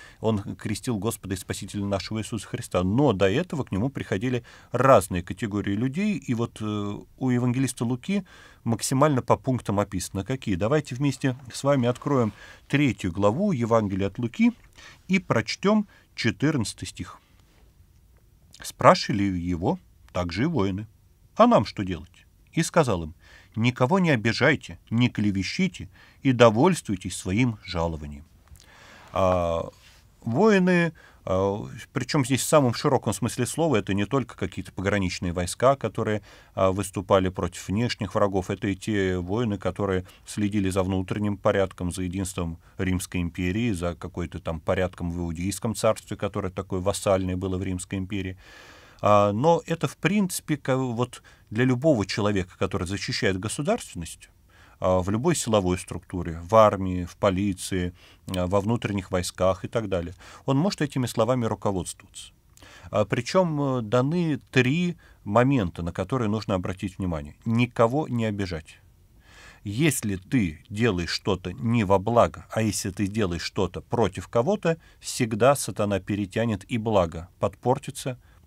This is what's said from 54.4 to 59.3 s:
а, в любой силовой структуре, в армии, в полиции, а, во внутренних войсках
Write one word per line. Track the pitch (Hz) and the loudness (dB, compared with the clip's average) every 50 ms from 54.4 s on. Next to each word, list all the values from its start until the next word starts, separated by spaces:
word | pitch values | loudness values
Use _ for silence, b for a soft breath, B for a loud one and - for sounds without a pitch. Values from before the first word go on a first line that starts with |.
| _ b b b b b b b | _ b b b b b b b
а, | - 95 92 92 | 0 2 2 2
в | 87 92 | 2 0
любой | 101 110 127 175 160 | -2 0 2 0 0
силовой | - - 123 110 104 95 90 90 | 0 0 2 2 2 4 4 0
структуре, | 87 - - - 90 - _ - 90 82 85 82 82 | 0 -2 -10 -12 -14 -12 _ -8 -6 -6 -6 -8 -10
в | 87 85 110 | -6 4 8
армии, | 110 110 104 101 95 95 92 92 90 87 | 8 8 8 6 2 -2 -2 -2 -4 -4
в | 87 - | -6 -6
полиции, | _ - 104 92 92 101 104 95 - - - 101 92 90 87 90 B B B B B B - | _ 2 2 2 2 0 -2 -2 -4 -6 -4 -4 -2 -2 -4 -6 B B B B B B -8
а, | 95 92 90 | -4 -4 -2
во | 90 95 101 | 2 0 0
внутренних | 95 104 117 120 - 113 101 101 90 - | 2 2 -2 -2 -2 -4 -4 -4 -4 -2
войсках | - 92 90 - | -2 -2 -2 -4